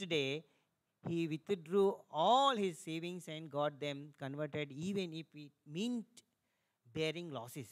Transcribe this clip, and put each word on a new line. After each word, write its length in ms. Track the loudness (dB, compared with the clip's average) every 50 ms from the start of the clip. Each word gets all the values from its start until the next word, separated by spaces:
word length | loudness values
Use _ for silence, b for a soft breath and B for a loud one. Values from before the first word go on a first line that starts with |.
| -2
day 360 | 2 2 2 2 2 -2 -4 -6 b b b b b b b _ _ _ _ -6
he 200 | -2 0 0 0
withdrew 680 | 0 -2 -4 -2 -2 -2 -2 -2 2 4 6 6 6 4 0 -8 -6
all 440 | 0 4 6 8 8 8 8 6 4
his 220 | 4 0 0 -2
savings 500 | -4 -6 -6 -4 -4 -4 -6 -8 -8 -8
and 220 | -8 -10 -8 -8 -4
got 300 | 0 0 0 0 0 -2
them 300 | -4 -4 -4 -6 -8 -12 -12
converted, 540 | -8 -8 -6 -4 -4 -4 -4 -2 -4 -4 -4
even 420 | -6 -6 -4 -2 -2 -2 -2 -4 -6
if 120 | -8 -10 _ -14
it 180 | -18 -18 -18 _ _ _
meant 400 | -8 -4 -2 -2 0 -2 -4 -6 _ -16 -20 _ _ _ _ _ _ _ _ _ _ _ _ _ -10 -4
bearing 360 | -2 0 0 -2 -4 -8 -8
losses 360 | -8 -8 -8 -10 -10 -12 -12 -12